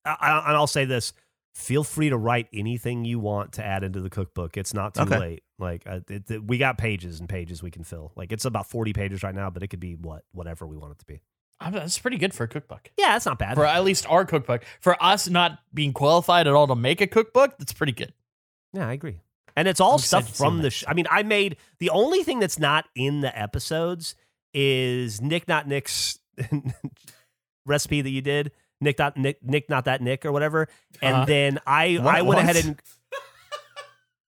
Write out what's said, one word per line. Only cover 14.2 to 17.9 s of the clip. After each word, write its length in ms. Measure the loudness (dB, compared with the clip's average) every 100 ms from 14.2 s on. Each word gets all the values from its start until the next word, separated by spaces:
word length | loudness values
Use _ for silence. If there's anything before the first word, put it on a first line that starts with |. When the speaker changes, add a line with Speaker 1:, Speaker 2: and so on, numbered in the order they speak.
Speaker 3:
cookbook. 400 | 4 0 0 -4 -4 0
For 200 | 2 4
us 260 | 4 4 2
not 300 | 2 2 -2 _
being 180 | -2 -2
qualified 540 | 2 4 6 6 6 8
at 80 |
all 120 | 6 6
to 60 |
make 260 | 4 2 2
a 40 | 2
cookbook, 520 | 2 2 4 4 2
that's 160 | -14
pretty 180 | -4 -4